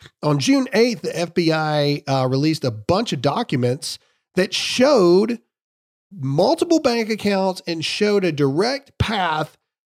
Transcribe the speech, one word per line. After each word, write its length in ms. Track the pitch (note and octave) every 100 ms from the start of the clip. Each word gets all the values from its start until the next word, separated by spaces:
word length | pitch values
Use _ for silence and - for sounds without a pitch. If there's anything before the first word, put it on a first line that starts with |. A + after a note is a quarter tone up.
| - -
On 160 | D3+ D3
June 300 | C3 C#4 B3+
eighth, 260 | G3 A#3+ G#3
the 180 | E3 D#3+
F 160 | E3+
B 160 | F3+ D#3+
I, 520 | D#3 D#3 D3+ C#3+ C#3+ -
uh, 220 | C3+ B2+
released 320 | C3+ D#3 D#3
a 80 | C3
bunch 420 | G#2+ - F3+ A#3+
of 100 | D#3
documents 760 | C3+ C#3+ A#3+ C#3 B2 B2+ - - _ _ _
that 200 | - F3+
showed 840 | - - - C4 C4+ F3 F3+ G#3+ A#3 _ _ _ _ _ _ _ G3+
multiple 600 | C3+ C#3 G#3 E4 F4 D#4+
bank 320 | C4 A#3 A3
accounts 500 | G#3+ G#3 G3 F#3+ F#3 -
and 180 | E3
showed 400 | D3+ - G#3 G#3
a 60 | F3+
direct 640 | D3 C#3 C#3+ A3 C#4 _ -
path 600 | - G#3+ F3 D#3 D3+ _ _ _ _